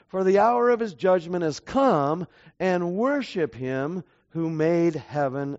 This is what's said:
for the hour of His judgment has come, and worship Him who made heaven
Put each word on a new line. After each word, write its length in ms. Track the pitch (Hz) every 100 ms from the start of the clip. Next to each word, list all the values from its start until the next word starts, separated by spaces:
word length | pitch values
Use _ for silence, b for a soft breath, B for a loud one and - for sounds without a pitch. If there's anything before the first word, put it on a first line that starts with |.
| _
for 140 | 185
the 160 | 190 196
hour 320 | 226 240 240
of 100 | 233
His 140 | 226
judgment 500 | 147 185 185 165 180
has 140 | 160 139
come, 680 | - 262 269 160 139 170 175 b b -
and 340 | 185 180 175
worship 600 | 185 254 285 233 190 151
Him 500 | 117 131 131 143 185 b b b
who 200 | 160 165
made 440 | 156 160 170 170
heaven 640 | 151 - 147 139 135 139